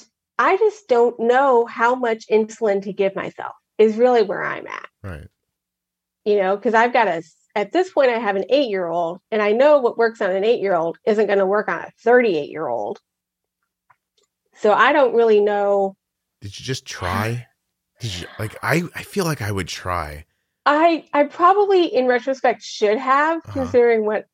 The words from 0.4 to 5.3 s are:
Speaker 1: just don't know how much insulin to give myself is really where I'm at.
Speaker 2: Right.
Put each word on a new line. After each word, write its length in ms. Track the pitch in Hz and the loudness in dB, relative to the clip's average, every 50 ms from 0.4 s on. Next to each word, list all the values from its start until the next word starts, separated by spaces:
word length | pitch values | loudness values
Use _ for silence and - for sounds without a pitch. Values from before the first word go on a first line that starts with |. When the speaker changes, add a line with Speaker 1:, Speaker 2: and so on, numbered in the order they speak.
| 240 294 370 381 | 2 2 2 2
Speaker 1:
just 300 | 440 427 392 - _ _ | 2 0 0 -2 _ _
don't 300 | 254 233 240 247 233 - | 2 2 2 2 0 -2
know 460 | 220 233 240 254 277 277 254 233 233 | 0 2 2 4 4 4 4 2 2
how 300 | 233 - 240 226 240 254 | 0 -2 -2 0 0 0
much 300 | 262 247 233 226 226 - _ | 0 -2 -4 -4 -4 -4 _
insulin 520 | 220 214 220 214 - - 226 220 196 196 196 | 0 0 0 0 -4 -4 -2 -2 0 -2 -4
to 100 | 208 190 | -6 -4
give 220 | - 196 190 190 | -2 -2 -2 -2
myself 380 | 185 - - - - - - - _ _ _ _ - | -6 -10 -10 -10 -12 -14 -14 -14 _ _ _ _ 2
is 180 | 214 220 214 220 | 2 2 4 2
really 260 | 240 247 247 233 208 | 2 4 4 4 2
where 200 | 190 180 165 156 | 0 -2 -6 -6
I'm 240 | 147 147 - - - | -6 -8 -8 -10 -12
at. 200 | 52 - - - _ _ - | -14 -14 -14 -18 _ _ -14
Speaker 2:
Right. 240 | 98 87 73 85 - | -14 -14 -14 -16 -20